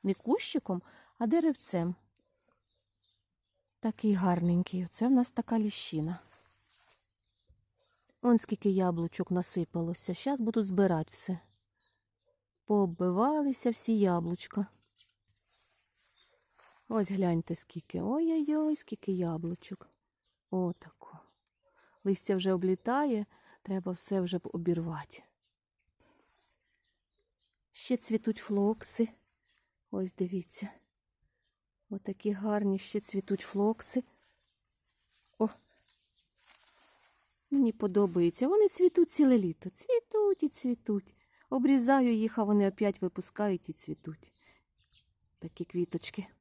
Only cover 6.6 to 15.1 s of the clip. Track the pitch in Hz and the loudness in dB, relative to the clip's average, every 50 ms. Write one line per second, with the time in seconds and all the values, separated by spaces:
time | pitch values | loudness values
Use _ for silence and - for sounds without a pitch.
6.6 | _ _ - _ - - - _ _ _ _ _ _ _ _ _ _ _ _ _ | _ _ -20 _ -20 -20 -20 _ _ _ _ _ _ _ _ _ _ _ _ _
7.6 | _ _ _ _ _ _ _ _ _ _ _ _ - 240 240 220 - - 214 - | _ _ _ _ _ _ _ _ _ _ _ _ 2 4 4 4 4 -2 -6 -2
8.6 | - 202 190 190 185 180 175 170 170 165 - - 180 - 185 180 175 - - 185 | 0 0 2 2 2 0 0 -2 -4 -4 -4 -6 -4 -2 -2 -2 -2 -2 -4 -4
9.6 | 170 _ - 170 170 165 170 - - - 175 - - 269 285 254 226 226 220 226 | -4 _ -4 -4 -4 -4 -6 -6 -6 -6 -6 -4 -4 -4 -2 -2 -2 0 0 0
10.6 | 208 190 185 185 196 185 170 156 156 - - - - - 185 165 - _ _ _ | -2 0 2 2 4 4 2 0 -2 -6 -10 -12 -8 -8 -8 -8 -10 _ _ _
11.6 | _ _ _ _ _ _ _ _ _ _ _ _ _ _ _ _ _ _ _ _ | _ _ _ _ _ _ _ _ _ _ _ _ _ _ _ _ _ _ _ _
12.6 | _ - 208 208 196 180 170 - 180 180 180 190 233 277 302 311 285 277 254 - | _ 0 2 2 2 2 0 -2 -2 0 2 2 2 2 2 0 0 -2 -2 0
13.6 | - 240 226 - - - 226 214 202 185 175 170 170 170 175 - - - - 202 | -2 -2 -2 -2 -2 0 2 4 4 4 2 0 0 -4 -6 -6 -8 -8 -6 -6
14.6 | 196 - _ _ _ _ _ _ _ _ | -6 -6 _ _ _ _ _ _ _ _